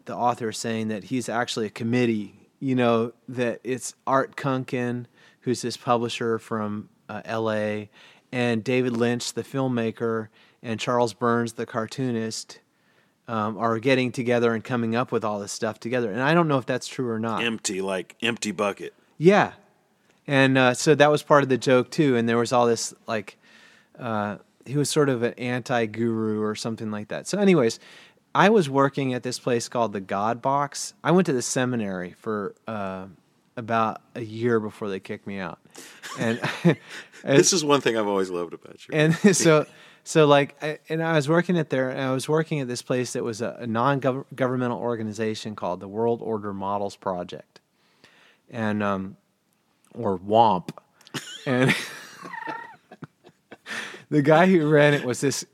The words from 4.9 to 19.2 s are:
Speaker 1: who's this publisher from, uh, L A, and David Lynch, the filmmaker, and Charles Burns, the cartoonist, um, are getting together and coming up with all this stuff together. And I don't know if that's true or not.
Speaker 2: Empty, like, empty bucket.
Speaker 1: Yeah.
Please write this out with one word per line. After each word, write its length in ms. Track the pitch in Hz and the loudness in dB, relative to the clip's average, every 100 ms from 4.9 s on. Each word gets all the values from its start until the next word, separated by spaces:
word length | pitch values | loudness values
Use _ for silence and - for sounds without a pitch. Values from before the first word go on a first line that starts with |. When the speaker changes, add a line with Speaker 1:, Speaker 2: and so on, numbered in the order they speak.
| 123 120 _ _ _ | -4 -10 _ _ _
Speaker 1:
who's 200 | 131 117 | -4 -2
this 160 | 123 - | -4 -4
publisher 640 | 123 120 117 - 117 113 | 0 0 0 -4 -2 -4
from, 500 | - 113 104 104 - _ - | -4 -4 -4 -6 -10 _ -14
uh, 140 | 107 | -12
L 280 | - 113 110 | -6 -4 -2
A, 380 | 107 107 107 104 _ - _ _ | -2 -2 -4 -8 _ -20 _ _
and 320 | 127 120 113 | -2 0 0
David 340 | 107 127 127 117 | 0 0 0 0
Lynch, 360 | 120 120 - | 0 0 -4
the 100 | - | -8
filmmaker, 840 | - 135 131 120 113 107 117 113 107 _ _ _ | -6 -4 -2 0 -2 -2 -4 -4 -8 _ _ _
and 180 | 123 110 | -8 -6
Charles 340 | - 123 120 | 0 2 0
Burns, 400 | - 120 120 117 | 0 2 2 0
the 120 | - 113 | -4 -6
cartoonist, 920 | 117 110 - 127 117 110 - - - _ _ _ _ _ _ - | -6 -6 -4 -4 -4 -4 -8 -12 -18 _ _ _ _ _ _ -6
um, 300 | 110 107 98 | -4 -2 -2
are 220 | 113 113 | -2 0
getting 320 | 131 127 123 | 2 2 0
together 420 | 131 117 120 117 | -2 0 2 2
and 100 | 113 | 0
coming 320 | - 123 113 117 | -2 -2 0 -2
up 160 | 127 | -2
with 120 | 117 | -2
all 160 | 110 104 | -2 -4
this 120 | 101 | -8
stuff 280 | - 110 107 | -6 -6 -6
together. 320 | 113 123 113 | -4 -2 -2
And 100 | 104 | 0
I 120 | 135 | 2
don't 140 | 170 160 | 4 4
know 100 | 135 | 0
if 80 | 127 | -2
that's 220 | 127 - | -6 -6
true 220 | - 123 | -6 -4
or 100 | 110 | -4
not. 240 | 113 107 | -4 -2
Speaker 2:
Empty, 380 | 117 110 - 95 | -4 -4 -6 -4
like, 340 | 95 95 - - | -4 -4 -6 -6
empty 300 | 113 113 107 | -4 -4 -6
bucket. 420 | 90 104 92 78 - _ | -2 -2 -4 -10 -16 _
Speaker 1:
Yeah. 360 | - | 2